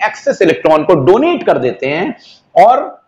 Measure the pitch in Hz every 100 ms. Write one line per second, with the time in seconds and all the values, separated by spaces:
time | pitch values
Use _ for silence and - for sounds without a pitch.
0 | 214 - - 180 175 156 160 156 156 170
1 | 135 214 320 330 - 151 123 - 131 151
2 | 277 226 - _ _ - 208 262 - -